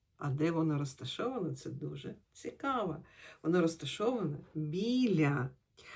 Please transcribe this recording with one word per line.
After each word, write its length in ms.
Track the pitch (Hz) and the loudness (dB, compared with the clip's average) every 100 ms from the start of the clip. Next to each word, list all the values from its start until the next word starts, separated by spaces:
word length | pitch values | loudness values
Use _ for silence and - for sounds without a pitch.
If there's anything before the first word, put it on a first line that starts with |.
| _ _ | _ _
А 100 | 147 | -4
де 220 | 135 156 | 2 2
воно 260 | 165 160 147 | 4 2 2
розташоване? 760 | 143 - 127 - 233 262 165 135 | -2 -6 -8 -4 -4 -2 -4 -4
Це 140 | - | -8
дуже 460 | 135 147 147 - - _ | -8 -8 -8 -10 -12 _
цікаво. 640 | - - - 277 262 190 156 - - - - | -12 -12 -6 -2 0 0 -4 -10 -20 -20 -6
Воно 180 | 160 180 | 2 4
розташоване 760 | 165 - 139 - 214 247 175 147 - 160 | 4 2 -8 0 0 2 -2 -4 -8 -6
біля, 920 | 151 170 220 254 247 175 147 143 131 - _ _ - | -4 -2 0 4 4 6 4 4 -2 -8 _ _ -20